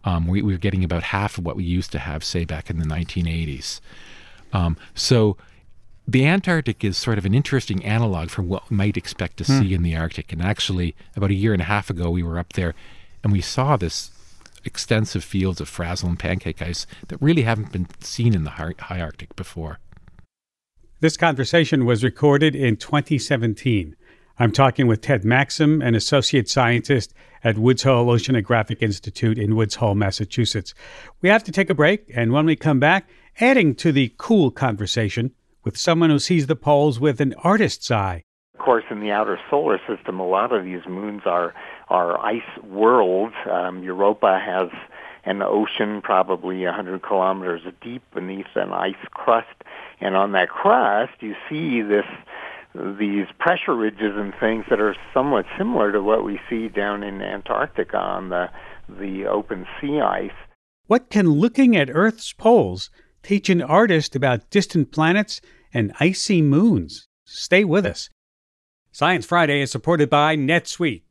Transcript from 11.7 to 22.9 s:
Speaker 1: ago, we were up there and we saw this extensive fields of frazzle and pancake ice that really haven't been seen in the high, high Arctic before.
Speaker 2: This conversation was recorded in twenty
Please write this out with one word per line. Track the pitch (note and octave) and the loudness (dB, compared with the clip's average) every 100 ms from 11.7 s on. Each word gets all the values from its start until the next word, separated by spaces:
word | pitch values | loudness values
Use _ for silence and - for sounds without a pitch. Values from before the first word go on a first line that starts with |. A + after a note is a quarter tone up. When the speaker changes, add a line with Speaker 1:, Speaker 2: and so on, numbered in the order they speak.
| G#2 - | -2 -2
Speaker 1:
ago, | E2+ E2+ | -4 -2
we | F2 | -2
were | E2+ E2 | -2 -4
up | E2+ | -6
there | - F2 - - - - - | -4 -4 -6 -16 -20 -20 -6
and | G#2+ | 0
we | G2+ | 0
saw | - - C3+ C#3 | 0 -2 0 2
this | E2+ - - - - - - - | 0 -6 -12 -18 -20 -20 -20 -14
extensive | - - - A2 G#2+ F#2 | -12 -10 0 0 0 -4
fields | - G2 F#2 F2 | -4 -2 0 -2
of | D#2+ | -8
frazzle | - E2+ F2+ F2+ | -6 -6 -4 -4
and | E2+ | -2
pancake | F2 F2+ E2+ D#2 | -4 -4 -6 -8
ice | E2 F2 - - - | -8 -8 -10 -16 -14
that | E2 | -2
really | C#3 E3+ | 2 2
haven't | A#2 A2+ G#2+ | 2 -2 -4
been | F2+ F2 - | -6 -6 -8
seen | - - A#2 | -12 0 2
in | G2+ | 2
the | D2 | -2
high, | - E2 F2+ | -6 -8 -8
high | - F2+ | -10 -8
Arctic | D#2+ - D#2+ - | -8 -10 -18 -14
before. | F#2 - D#2+ D#2 - - - - _ _ _ _ _ _ - - | -14 -10 -12 -12 -18 -20 -20 -20 _ _ _ _ _ _ -20 -2
Speaker 2:
This | D#3+ - | -2 2
conversation | E3+ C3+ A#2+ E3+ D3+ D3+ B2 | 0 0 2 2 2 2 2
was | A#2 | 2
recorded | B2 - D3 C#3+ D#3 C#3 | 0 2 4 6 4 2
in | C3 G#2+ | 0 0
twenty | - | 0